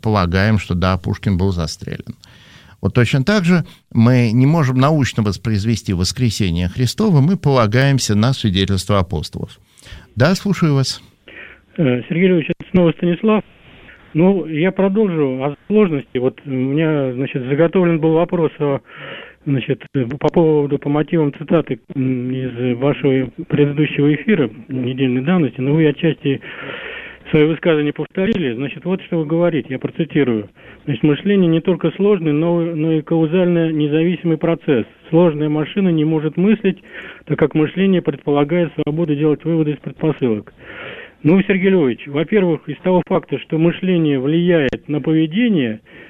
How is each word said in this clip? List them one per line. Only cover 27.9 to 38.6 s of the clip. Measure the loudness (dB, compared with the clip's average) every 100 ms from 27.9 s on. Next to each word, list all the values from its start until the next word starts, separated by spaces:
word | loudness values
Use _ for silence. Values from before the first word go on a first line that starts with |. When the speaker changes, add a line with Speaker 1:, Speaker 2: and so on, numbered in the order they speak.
Speaker 2:
повторили. | -4 -6 -4 -2 0 -2 -4
Значит, | -8 -8 -6
вот | -6
что | -4 -4
вы | 0
говорите, | 0 2 0 -4
я | -6
процитирую. | -6 -6 -2 0 0 0 -4 _ -20 -12 -6
Значит, | 0
«Мышление | 0 0 2 2 2
не | 2
только | 0 -2 -2 0
сложный, | 0 0 0
но, | 0 0 0
но | -2 -2 -2
и | -2
каузально | 0 0 0 0 2 2 0
независимый | 0 0 0 0 0 -2 -2
процесс. | 0 -2 0 0 -2 -10 0
Сложная | 4 4 2 -2
машина | -2 -2 0 0
не | 2 2
может | 0 -2 0
мыслить, | 2 2 0 -4 -8 -20 -18 -14 -6
так | 0
как | 0
мышление | 2 0 2 2 2
предполагает | 0 -4 0 0 2 0